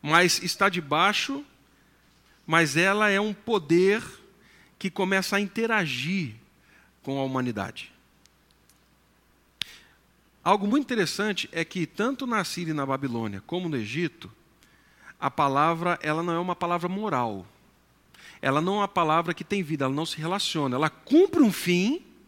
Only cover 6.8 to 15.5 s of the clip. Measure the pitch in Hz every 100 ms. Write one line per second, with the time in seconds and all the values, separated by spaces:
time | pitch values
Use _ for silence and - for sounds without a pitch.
6.8 | _ _ - 139 135 131 127 107 95 -
7.8 | - _ _ _ _ _ _ _ _ _
8.8 | _ _ _ _ _ _ _ _ - -
9.8 | - _ _ _ _ _ 165 202 202 262
10.8 | 269 240 175 - 208 196 - 165 165 185
11.8 | 160 - 208 269 262 226 185 - 170 156
12.8 | 135 135 139 117 110 101 - 175 180 143
13.8 | 107 123 151 - - - _ _ _ _
14.8 | _ _ - - - - 143